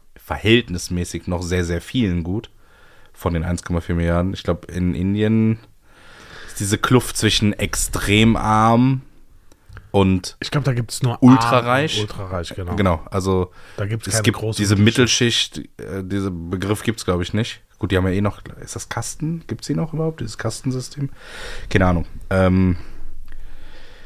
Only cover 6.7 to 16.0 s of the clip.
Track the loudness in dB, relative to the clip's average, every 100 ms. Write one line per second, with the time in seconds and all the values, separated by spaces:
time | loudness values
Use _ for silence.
6.7 | 0 4 4 4 0 0 2 2 0 -2
7.7 | -2 -4 -2 2 6 6 4 2 4 4
8.7 | 6 4 2 -4 -20 -20 -20 -20 -20 -20
9.7 | -20 -2 2 4 2 -2 -10 -4 -2 0
10.7 | 0 -2 -2 -2 6 6 8 6 2 4
11.7 | 2 0 -2 -6 -6 -6 -6 -6 -8 -4
12.7 | 0 2 2 -2 -2 0 0 0 -6 -14
13.7 | -8 -6 -6 -2 0 0 0 -2 -2 2
14.7 | 4 6 6 4 4 2 0 -2 -6 -14
15.7 | -12 -10 -8